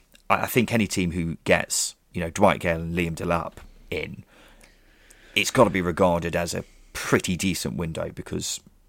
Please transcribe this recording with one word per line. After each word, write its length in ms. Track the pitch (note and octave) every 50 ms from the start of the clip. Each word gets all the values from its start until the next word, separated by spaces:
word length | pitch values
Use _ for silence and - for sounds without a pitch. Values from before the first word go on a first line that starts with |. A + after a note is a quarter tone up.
| _ _ _ - _ -
I, 100 | G2 -
I 80 | - -
think 260 | - B2+ A2 - A#2
any 140 | A#2 G#2 F2
team 240 | - G2+ F#2 F2
who 260 | D#2+ F2+ E2 E2 D#2+ - -
gets, 500 | - F2+ E2+ - - - - - - - _ _ _ -
you 60 | F2
know, 120 | E2+ E2+
Dwight 280 | - - G#2 F#2+ D#2 -
Gale 220 | - F2+ E2 E2
and 160 | E2 E2 E2+ F2
Liam 160 | F2 E2 E2
Delap 440 | - - F2 E2+ E2+ - - - - - - - - - -
in, 320 | F2+ F2+ D#2+ - - - - _ - - - - - - - - _ _ _ _ _ _ _ - - _ - - -
it's 160 | G#2 G2+ -
gotta 180 | - C3 A#2+ G2+
be 120 | D#2+ F#2+
regarded 540 | F2 F2+ E2+ F2 G2 F2+ E2+ E2+ E2 E2+ D#2+
as 200 | E2+ F2 E2+ -
a 80 | F2+ - - - - - _ -
pretty 440 | - - - - G#2+ - - F2+ D#2+
decent 380 | - G2 F2 - - D2+ - -
window, 320 | E2+ E2 D#2 - E2 E2 D#2+
because 440 | - - - - F2 - - - - - - _ _ _